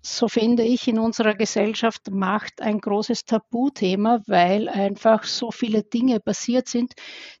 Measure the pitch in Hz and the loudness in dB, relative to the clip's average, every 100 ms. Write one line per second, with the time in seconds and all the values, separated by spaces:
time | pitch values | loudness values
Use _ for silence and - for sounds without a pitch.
0 | - - 233 240 220 240 226 247 - 220 | -10 -2 0 2 2 2 2 0 0 0
1 | 226 220 214 208 214 214 208 220 226 - | 0 0 0 0 0 0 0 0 -2 -2
2 | - 196 190 208 - - 220 214 208 202 | -6 -4 -2 -2 -4 -6 -4 -2 -2 -2
3 | 214 233 - 220 - 233 269 - 185 190 | -2 -4 0 -2 -2 -2 -2 0 -2 0
4 | 214 240 208 185 175 202 220 202 196 202 | 2 0 2 2 4 2 0 -2 -2 0
5 | 226 220 - - 233 - 233 214 208 233 | 4 4 2 -6 -6 -4 -2 0 0 0
6 | 262 226 - 202 - 247 247 240 247 - | 2 2 0 -4 0 0 0 -2 -2 -6
7 | - - - - | -20 -18 -20 -14